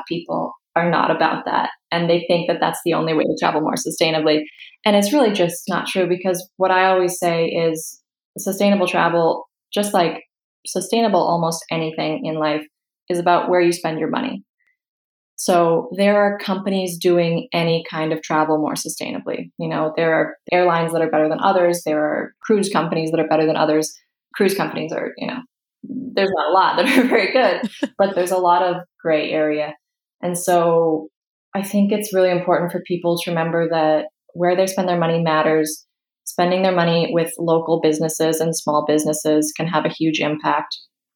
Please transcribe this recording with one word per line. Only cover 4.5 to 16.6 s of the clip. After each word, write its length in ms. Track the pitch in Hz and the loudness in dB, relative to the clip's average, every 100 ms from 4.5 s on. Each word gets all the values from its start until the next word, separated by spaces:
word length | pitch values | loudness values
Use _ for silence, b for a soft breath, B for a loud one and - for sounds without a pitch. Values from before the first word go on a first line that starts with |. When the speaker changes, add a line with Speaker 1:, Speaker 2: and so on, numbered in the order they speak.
| B B B 214 | B B B 2
Speaker 1:
And 100 | 202 | 2
it's 180 | 202 | 4
really 180 | 294 226 | 4 2
just 320 | 196 175 175 - | 2 0 -2 -6
not 180 | 175 - | -4 -2
true, 200 | 190 175 | -2 0
because 420 | 180 190 175 - - | 0 -2 -4 -6 -2
what 140 | 185 | 2
I 160 | 185 190 | 4 4
always 300 | 185 180 180 | 4 2 0
say 280 | 175 165 165 | -2 0 0
is 540 | 170 165 160 - - _ _ _ 196 | 0 0 -2 -8 -16 _ _ _ -8
sustainable 500 | 196 190 202 196 180 | -6 0 2 4 2
travel, 600 | 175 170 170 165 - - _ _ | 2 2 2 2 0 -6 _ _
just 200 | 208 202 | -4 0
like 300 | 202 165 - - _ _ _ - | 0 0 -2 -12 _ _ _ -8
sustainable 560 | 190 180 233 226 185 | -8 -2 0 2 2
almost 420 | 170 170 165 165 - | 2 0 -2 -4 -6
anything 540 | 165 160 156 156 147 160 | -6 -4 -4 -6 -4 -6
in 100 | 156 | -4
life, 240 | 151 151 - _ _ _ _ | -2 -4 -6 _ _ _ _
is 100 | 175 | -2
about 300 | 175 175 - | 2 2 2
where 120 | 180 | 2
you 100 | 175 | 2
spend 280 | 170 165 156 | 0 -4 -4
your 100 | 156 | -4
money. 340 | 147 - - - _ _ _ _ _ _ _ _ - | -4 -4 -8 -14 _ _ _ _ _ _ _ _ -8
So 520 | - 175 170 165 - 180 | 0 2 4 0 -2 0
there 200 | 202 208 | 2 4
are 200 | 202 202 | 2 0
companies 580 | - 190 | -4 -4